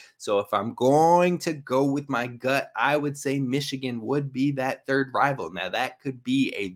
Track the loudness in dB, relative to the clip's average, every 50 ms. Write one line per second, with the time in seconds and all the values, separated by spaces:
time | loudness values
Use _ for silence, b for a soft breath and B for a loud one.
0 | B B B B -2 0 0 0 2 0 0 -2 -2 -4 -2 2 4 6 6 6
1 | 6 6 6 6 6 4 2 0 -2 -4 -6 -6 -4 -2 0 2 2 2 0 -2
2 | -2 -2 -4 -4 -4 -4 -6 -6 -2 0 0 0 0 -4 -2 -2 0 2 2 0
3 | 0 -2 -6 -4 -4 -2 -2 -2 -2 -2 -2 -2 -2 -4 -6 -8 -8 -8 -8 -6
4 | -4 -2 -2 -2 -2 -4 -2 -2 0 0 0 0 -2 -4 -4 -4 _ -2 -2 -2
5 | -2 -2 0 2 2 2 2 -2 -6 -6 -6 -6 -6 -4 -2 -2 -4 -4 -6 -8
6 | -10 -10 -10 -8 -4 -2 0 2 2 0 -2 -4 -6 -8 -6